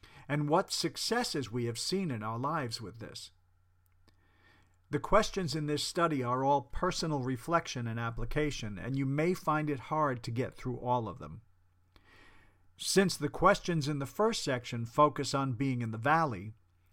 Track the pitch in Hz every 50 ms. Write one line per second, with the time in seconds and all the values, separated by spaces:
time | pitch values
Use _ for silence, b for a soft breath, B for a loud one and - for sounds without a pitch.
0 | B B B B B B 143 151 147 147 156 180 196 - - - - 160 - -
1 | - - 165 151 139 - - 151 131 107 107 123 120 120 113 - - - 180 196
2 | 190 160 123 110 107 110 113 120 131 147 165 160 135 113 - - 113 90 - 113
3 | 104 76 - - - - - _ _ _ _ _ _ _ _ _ _ _ _ _
4 | _ b b b b b b b b b b b b b b b b b 139 147
5 | - - 190 214 208 - - 196 185 143 131 160 151 147 151 143 - - - 175
6 | 170 165 151 135 123 120 123 131 135 135 135 127 117 - - - - 185 175 -
7 | 180 160 151 139 123 127 131 120 - - 170 165 - - - 127 120 113 113 117
8 | 117 117 113 117 120 - - 147 151 147 - - 117 104 104 87 87 120 135 135
9 | 139 135 139 143 160 175 185 - - 160 151 156 156 147 143 123 - - 156 156
10 | 151 143 127 120 - 123 113 123 127 - - - - 127 120 - - 123 123 123
11 | 113 101 82 - - 76 78 107 - _ _ _ _ _ _ _ _ _ b b
12 | b b b b b b b b b b b b b b b - - - - 190
13 | 196 180 - - 147 143 - - 151 190 202 - - 180 170 160 131 143 151 139
14 | 139 120 - - 214 226 226 - - 151 131 123 120 - 123 117 117 117 - 151
15 | 151 151 - - 139 - - 139 135 135 120 107 135 135 127 120 117 113 113 113
16 | 113 143 156 165 165 143 110 87 98 110 - - _ _ _ _ _ b